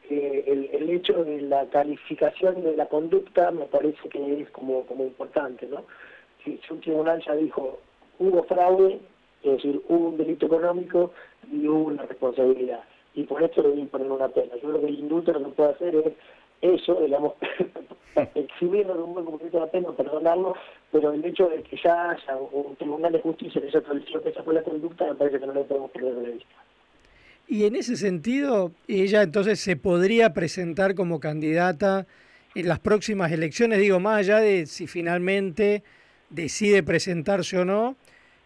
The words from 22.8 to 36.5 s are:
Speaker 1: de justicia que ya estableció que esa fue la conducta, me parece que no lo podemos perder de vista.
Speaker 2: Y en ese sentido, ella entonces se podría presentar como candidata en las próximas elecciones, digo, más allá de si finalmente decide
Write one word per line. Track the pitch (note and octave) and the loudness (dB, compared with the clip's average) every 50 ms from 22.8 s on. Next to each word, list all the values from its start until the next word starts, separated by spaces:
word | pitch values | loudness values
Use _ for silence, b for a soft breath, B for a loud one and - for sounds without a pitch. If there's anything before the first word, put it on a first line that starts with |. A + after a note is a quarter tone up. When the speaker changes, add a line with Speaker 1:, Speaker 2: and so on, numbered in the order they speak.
| - D3 D3 D#3 D#3+ E3+ | -6 -6 -4 -2 -2 0
Speaker 1:
de | E3 D#3+ | 0 0
justicia | - E3 D#3+ - - E3+ - D3 | 0 0 -4 -4 -10 -6 -6 -6
que | - C#3 | -4 0
ya | - D#3 | -2 -2
estableció | D#3 D3 C#3+ C#3+ C#3 - - D#3+ | 0 0 -6 -6 -6 -8 -10 -6
que | - D#3+ | -6 -6
esa | D#3 - | -8 -6
fue | - D#3+ D#3+ | -2 0 0
la | D#3+ | 0
conducta, | D#3 F3 D#3 D3+ D#3 E3+ - - F3 | 0 -2 -6 -6 -8 -8 -4 -4 -4
me | D3+ C#3+ | -4 0
parece | - C#3+ C#3+ C3+ C3+ | 0 0 0 0 -2
que | C3+ | -4
no | C#3 C3+ | -4 -4
lo | C#3 C#3 | -4 -2
podemos | - C#3+ C#3 C3+ B2+ | -2 -2 -4 -4 -6
perder | - A#2+ B2+ C3 A#2+ | -10 -6 -6 -4 -4
de | A#2+ A#2+ A#2+ | -4 -8 -8
vista. | A#2+ A2 - _ _ _ _ _ _ _ _ _ _ b b b b b b b b b b - | -10 -12 -14 _ _ _ _ _ _ _ _ _ _ b b b b b b b b b b -4
Speaker 2:
Y | C4 G#3 G#3 | 0 2 2
en | G#3 A3+ | 2 2
ese | E4 - A#3+ A#3+ | 0 -2 -2 -4
sentido, | C#3+ F#3 G3+ F3+ E3+ D3 A3+ B3 C#4 C#4+ C#4 B3 G3+ F#3 E3+ F3 _ _ | -2 0 -2 -2 -2 -2 -2 0 0 0 2 2 2 0 0 -4 _ _
ella | - A3+ F#3+ F#3+ G3+ G#3 G#3+ | -2 0 2 2 4 6 4
entonces | G#3 E3 D3 G#3 F#3+ G#3+ G#3 - | 4 4 2 0 2 2 0 0
se | - G3 F3+ | 0 -2 -2
podría | C3 - G3+ F3 F3 F3+ G3 A3+ A#3 A3+ A3 | 0 2 2 4 4 4 4 6 6 6 6
presentar | D3 F3 E3+ D3 - F#3+ F3+ E3+ D#3+ E3+ F#3+ G3 G3 | 4 2 -4 -2 -4 -4 -6 -4 -2 0 0 0 2
como | E3+ F#3+ E3+ E3+ D3+ | 0 0 -2 -2 -2
candidata | - D3+ D3+ D#3 D3+ D#3 D#3+ E3+ F3 F#3 F3 C#3 G3+ G3 F#3+ G3 F#3 b b b b b b b b b _ | -2 -4 -4 -2 -2 0 2 2 2 2 0 2 2 2 2 0 -2 b b b b b b b b b _
en | G#3 - E3+ | -4 -2 -2
las | D#3+ - | -2 0
próximas | _ G#3+ G#3+ G#3 - - G#3+ F#3+ F#3 D#3 | _ 2 2 2 2 -2 -2 0 0 0
elecciones, | E3+ D#3+ E3 D#3 - - A#3 A3+ A3 G3 | 0 0 -2 -2 0 2 2 4 4 4
digo, | G3+ G3+ F#3+ F3+ | 6 6 4 4
más | F#3 G#3+ A3 G#3+ | 4 2 2 2
allá | G3 F#3 G#3 A3 | 4 4 4 6
de | A3 G#3 G3 F#3 D#3+ | 6 4 4 2 0
si | C#3+ - - F3+ | -4 -10 -12 -12
finalmente | C#3 - F3+ E3+ E3+ F3 F3+ F3+ F3+ G3 G3+ G3 F#3+ D3+ G#3+ G#3+ G3+ G#3 G#3 G#3 b b b b b b b b b | -8 -8 -6 -2 -2 -2 0 0 0 0 0 -2 -2 -2 0 2 2 2 0 _ b b b b b b b b b
decide | D3+ D#3+ E3 C#3 | -8 -6 -6 -6